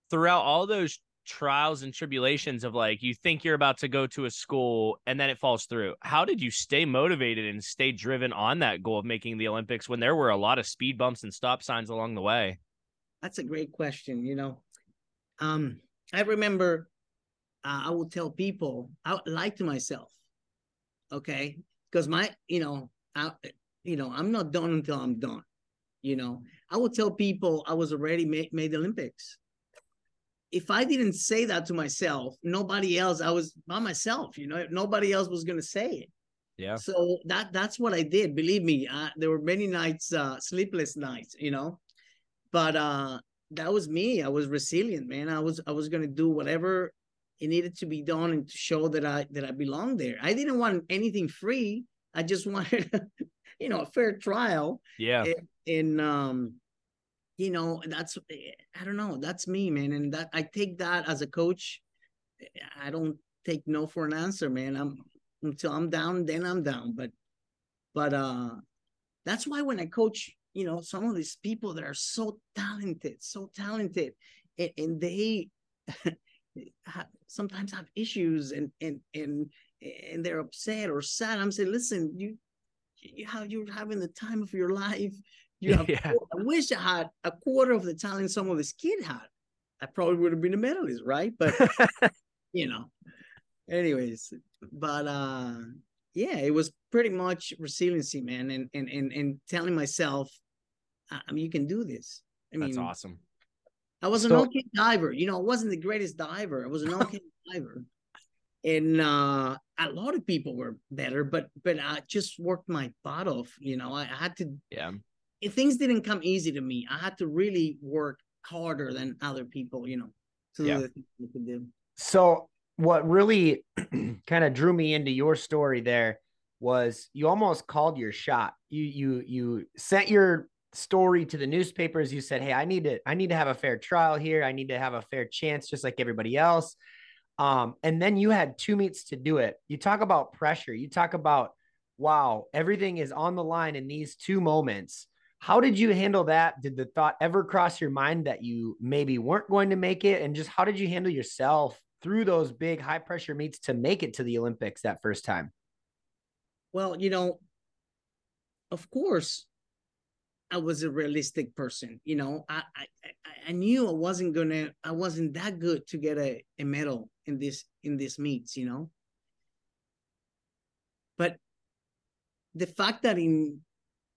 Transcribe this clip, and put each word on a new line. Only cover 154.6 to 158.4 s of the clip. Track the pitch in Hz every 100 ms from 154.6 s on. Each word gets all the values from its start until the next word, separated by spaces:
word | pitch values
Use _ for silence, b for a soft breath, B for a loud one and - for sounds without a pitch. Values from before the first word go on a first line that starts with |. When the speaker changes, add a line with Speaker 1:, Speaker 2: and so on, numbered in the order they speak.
| 104 -
Speaker 3:
that | 110 92
first | 110 98 -
time? | 92 73 - _ _ _ _ _ _ _ _ _ _ _ 185
Speaker 2:
Well, | 190 170
you | 190
know, | 185 180 - _ _ _ _ _ _ _ _ _ _